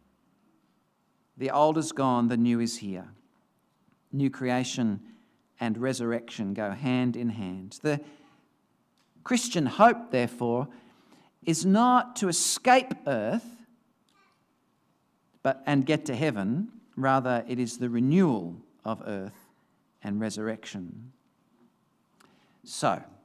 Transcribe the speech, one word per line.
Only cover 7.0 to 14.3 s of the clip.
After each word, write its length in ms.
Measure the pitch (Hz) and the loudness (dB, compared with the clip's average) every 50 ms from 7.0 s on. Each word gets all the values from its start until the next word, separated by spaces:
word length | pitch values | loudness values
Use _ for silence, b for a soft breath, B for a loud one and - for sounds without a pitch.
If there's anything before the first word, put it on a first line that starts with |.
| 127 123 117 | 0 -2 -2
in 140 | 120 120 117 | -2 -4 -4
hand. 500 | 104 113 98 90 92 92 92 101 - - | -4 -4 -6 -8 -8 -10 -12 -16 -12 -6
The 180 | - 151 147 147 147 B B B B B B B B B B _ _ _ _ _ _ _ _ _ _ _ _ _ - | -4 -2 -2 -2 -6 B B B B B B B B B B _ _ _ _ _ _ _ _ _ _ _ _ _ -4
Christian 420 | - 247 233 - - - 180 147 | -2 0 0 0 -2 -2 0 0
hope, 460 | 123 - - 208 240 233 233 - - | 2 6 8 8 8 8 4 -2 -2
therefore, 560 | - 127 123 117 - - 123 117 117 123 139 - B B B B B B B B B B B B B _ - | 0 0 0 0 -2 -4 -2 -2 -2 -2 -4 -6 B B B B B B B B B B B B B _ -2
is 220 | 170 160 156 160 | -2 -2 0 2
not 500 | 190 190 220 240 254 247 247 240 - - | 4 4 6 6 6 6 4 4 0 -4
to 100 | - 208 | -4 -2
escape 640 | 180 165 - - - - - - 254 247 262 254 262 - - - | -2 0 0 0 -2 -2 2 4 6 6 6 6 2 -6 -6 -4
earth, 580 | 143 135 110 104 113 175 233 - - - - - _ _ _ _ _ _ _ _ _ _ _ _ _ | -2 -2 0 0 0 -2 -4 -4 -8 -20 -20 -20 _ _ _ _ _ _ _ _ _ _ _ _ _